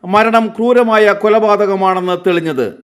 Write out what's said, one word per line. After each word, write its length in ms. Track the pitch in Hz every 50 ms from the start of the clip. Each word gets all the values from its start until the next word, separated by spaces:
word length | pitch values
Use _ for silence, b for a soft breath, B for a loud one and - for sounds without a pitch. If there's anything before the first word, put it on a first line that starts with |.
| - 180 190
മരണം 320 | 208 220 226 226 226 226 220 -
ക്രൂരമായ 560 | - 226 240 247 247 240 226 220 214 214 208 196 202
കൊലപാതകമാണെന്ന് 920 | 214 214 208 220 214 220 208 202 208 190 196 190 190 185 185 185 180 180 180 170 180
തെളിഞ്ഞത്. 400 | 190 175 170 165 160 151 127 123 101 - - _